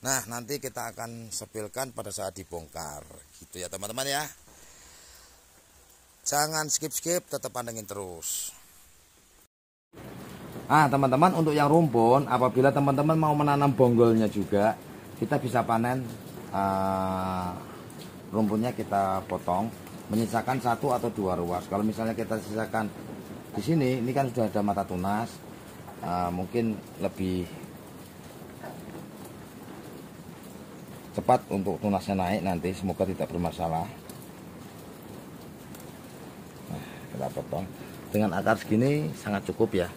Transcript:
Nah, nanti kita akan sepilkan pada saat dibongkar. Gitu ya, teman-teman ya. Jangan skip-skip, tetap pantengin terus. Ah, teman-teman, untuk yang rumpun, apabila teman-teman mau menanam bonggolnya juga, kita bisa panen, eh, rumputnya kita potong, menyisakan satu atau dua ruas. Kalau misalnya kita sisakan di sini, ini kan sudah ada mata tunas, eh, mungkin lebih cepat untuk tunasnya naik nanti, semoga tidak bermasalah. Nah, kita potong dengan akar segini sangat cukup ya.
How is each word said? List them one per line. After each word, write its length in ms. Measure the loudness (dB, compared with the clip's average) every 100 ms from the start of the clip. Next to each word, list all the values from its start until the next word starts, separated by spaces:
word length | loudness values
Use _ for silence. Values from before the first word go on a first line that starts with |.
Nah, 240 | 0 0 0
nanti 280 | -8 -6 -6
kita 360 | -6 -8 -8
akan 360 | -8 -10 -10 -10
sepilkan 640 | -10 -10 -10 -8 -6 -8
pada 160 | -6 -10
saat 240 | -6 -6
dibongkar. 720 | -8 -10 -10 -10 -10 -10 -10 -14 -20 -20 -20
Gitu 240 | -18 -12
ya, 80 | -10
teman-teman 360 | -8 -8 -4 -2
ya. 180 | -2 -4 -10 -20 -20 -20 -20 -20 -20 -20 -20 -20 -20 -20 -20 _ -20 -20 -20 -20 -8
Jangan 480 | -2 0 0 0 -2
skip-skip, 560 | -2 -2 -6 -2 -2 -2
tetap 200 | -6 -6
pantengin 360 | -6 -8 -8 -8
terus. 680 | -8 -8 -8 -6 -6 -8 -12 -20 -20 -20 -20 _ _ _ _ _ _ _ _ _ -18 -14 -14 -14 -14 -12 -12 4
Ah, 180 | 6 6
teman-teman, 460 | 6 6 8 6 6
untuk 160 | 4
yang 160 | 6 8
rumpun, 600 | 8 8 8 8 8 6
apabila 420 | 4 4 6 6
teman-teman 460 | 6 4 4 4 4
mau 160 | 4 4
menanam 380 | 4 6 4
bonggolnya 560 | 8 8 10 8 8 4
juga, 480 | 2 0 4 4 2 -8 -16 -16 -6
kita 240 | 0 0
bisa 240 | 2 0 2
panen, 400 | 2 2 0 -4 -10 -12 -14 -6
eh, 960 | 0 2 2 2 2 0 0 0 -2 -4 -6 -10 -14 -14 -14 -14 -14 -4
rumputnya 400 | 0 2 2 0
kita 540 | -2 0 2 2 0 -2
potong, 400 | -4 0 0 0 -6 -14 -14 -2
menyisakan 560 | 0 2 0 0 0
satu 320 | 2 0 2 2
atau 160 | 0
dua 240 | 0 0 0
ruas. 320 | 0 -2 0
Kalau 160 | 0
misalnya 320 | 0 0 -2 -2
kita 240 | -2 -2
sisakan 480 | -2 -4 -2 0 -2 -6 -12 -12 -12 -14 -10
di 100 | -6
sini, 380 | 2 4 4 2
ini 120 | 0 2
kan 160 | 0
sudah 160 | 2 0
ada 140 | 2
mata 240 | 2 2 0
tunas, 400 | -2 0 0 -2 -8 -14 -16 -16 -16 -14 -10
eh, 280 | -4 0 0
mungkin 480 | -2 -2 0 0 -2 -8 -4
lebih 400 | -4 -2 -2 0 -4 -8 -14 -16 -16 -16 -18 -18 -18 -16 -16 -14 -14 -14 -14 -14 -14 -16 -16 -16 -16 -16 -16 -14 -14 -14 -16 -16 -16 -16 -16 -16 -16 -16 -16 -16 -8
cepat 320 | -4 4 4 4
untuk 240 | -2 0 0
tunasnya 320 | 2 0 2 0
naik 240 | 2 2 0
nanti, 240 | 0 -2
semoga 320 | -2 -2 0
tidak 240 | 0 0 -2
bermasalah. 560 | 0 -2 0 -2 -2 -4 -8 -16 -16 -16 -16 -16 -16 -16 -16 -16 -16 -14 -16 -14 -16 -16 -16 -16 -16 -14 -16 -16 -16 -16 -16 -16 -16 -10
Nah, 140 | -8 -8 -14 -12
kita 160 | -6 -4 -4
potong 320 | -4 -4 -4 -8 -14 -14 -2 2
dengan 160 | 4 4
akar 160 | 2 2
segini 560 | 4 4 4 2 0 -4
sangat 240 | -2 -2 -2
cukup 240 | 0 2 2
ya. 160 | 0